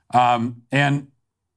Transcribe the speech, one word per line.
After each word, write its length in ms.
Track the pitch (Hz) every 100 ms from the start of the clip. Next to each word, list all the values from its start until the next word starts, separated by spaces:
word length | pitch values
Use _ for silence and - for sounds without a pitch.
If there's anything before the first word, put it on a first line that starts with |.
| _
Um, 480 | 123 123 120 120 120 -
and 360 | 139 143 143 - _ _ _ _